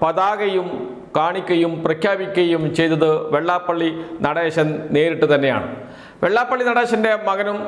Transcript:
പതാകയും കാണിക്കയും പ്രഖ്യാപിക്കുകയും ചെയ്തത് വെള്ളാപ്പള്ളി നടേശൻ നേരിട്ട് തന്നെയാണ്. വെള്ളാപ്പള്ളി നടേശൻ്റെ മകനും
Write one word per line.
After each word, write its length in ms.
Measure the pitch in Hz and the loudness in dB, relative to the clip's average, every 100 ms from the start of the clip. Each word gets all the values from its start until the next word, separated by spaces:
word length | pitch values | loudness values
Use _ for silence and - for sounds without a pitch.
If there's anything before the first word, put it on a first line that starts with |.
പതാകയും 680 | 160 165 190 208 202 185 180 - - - - 151 | 0 2 0 0 0 -2 -2 -6 -8 -12 -4 0
കാണിക്കയും 540 | 160 185 180 175 170 160 | 0 -2 0 2 2 0
പ്രഖ്യാപിക്കുകയും 800 | 160 160 202 196 190 180 175 165 156 - | -2 0 0 0 -2 0 2 2 0 0
ചെയ്തത് 320 | 165 156 156 156 - | 2 4 2 2 0
വെള്ളാപ്പള്ളി 560 | 147 165 180 175 170 165 160 160 - 143 | -2 0 -2 -2 -2 -2 -4 -10 -4 -2
നടേശൻ 440 | 160 165 160 156 151 - 147 | 0 0 0 0 -2 -2 2
നേരിട്ട് 320 | 165 160 151 | 2 2 4
തന്നെയാണ്. 340 | 143 135 117 - - - - - - | 4 4 0 -2 -10 -14 -18 -18 -2
വെള്ളാപ്പള്ളി 440 | 175 220 247 254 247 | 0 2 0 0 2
നടേശൻ്റെ 420 | 240 233 220 220 208 196 | 2 2 2 2 0 0
മകനും 320 | 196 202 208 | -2 -2 -4